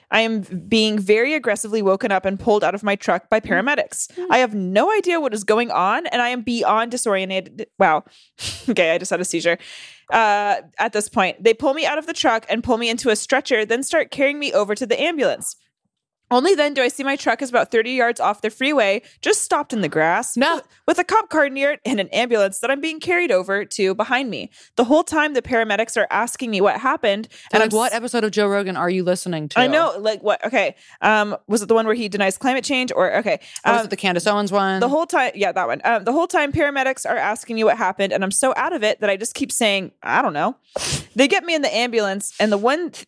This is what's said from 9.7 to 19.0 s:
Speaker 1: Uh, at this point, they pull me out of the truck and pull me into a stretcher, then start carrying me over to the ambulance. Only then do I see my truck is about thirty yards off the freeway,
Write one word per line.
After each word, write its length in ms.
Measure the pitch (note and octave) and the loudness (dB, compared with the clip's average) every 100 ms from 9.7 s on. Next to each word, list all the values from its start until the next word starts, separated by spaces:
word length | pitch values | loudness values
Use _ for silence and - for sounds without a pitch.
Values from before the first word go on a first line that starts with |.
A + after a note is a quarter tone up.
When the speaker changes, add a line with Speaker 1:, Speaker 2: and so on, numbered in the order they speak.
| - - - _ | -20 -20 -20 _
Speaker 1:
Uh, 440 | A3 A3 G3+ G#3 G3 E3 - | 2 2 2 0 -2 -4 -4
at 140 | G#3+ | -2
this 160 | G#3 G#3 | -2 -4
point, 340 | - F#3 - | 0 0 2
they 100 | F#3+ | 0
pull 180 | A3 - | 2 0
me 140 | C#4+ C4+ | 0 -2
out 120 | D4 | -2
of 80 | D#4 | -4
the 60 | |
truck 320 | D#4+ - A3+ - | -2 0 0 -2
and 160 | A3+ | -4
pull 140 | A#3 A3+ | 0 -2
me 100 | A#3 | 0
into 200 | A3+ C4 | -2 0
a 60 | G#3+ | 0
stretcher, 480 | - C4 - A#3 | 0 -2 0 0
then 200 | G#3+ A#3 | 0 -2
start 260 | C4+ E4 - | 0 -2 -2
carrying 300 | - C#4 D4 | 0 0 0
me 120 | C#4+ | -2
over 220 | F#3+ G3+ | 0 0
to 120 | G#3 B3 | -2 -2
the 140 | - | -2
ambulance. 540 | D4+ E4 G3+ B2+ - - _ _ _ _ _ _ _ | -2 0 0 -2 -6 -12 _ _ _ _ _ _ _
Only 280 | B3 D4+ F4+ | 2 4 2
then 180 | D4 | 2
do 80 | C#4 | 2
I 60 | B3 | 0
see 160 | - | 0
my 100 | C4+ | -4
truck 260 | C#4 - A#3 | -2 -2 -2
is 100 | C4 | 0
about 200 | A#3+ - | 0 2
thirty 220 | A#3 A3+ | 0 0
yards 260 | C4 A#3 A#3+ | 0 0 0
off 220 | D#3 G#3 | -2 -2
the 80 | G#3+ | -4
freeway, 520 | - C4+ D4 G3+ G#3 | -2 0 2 2 0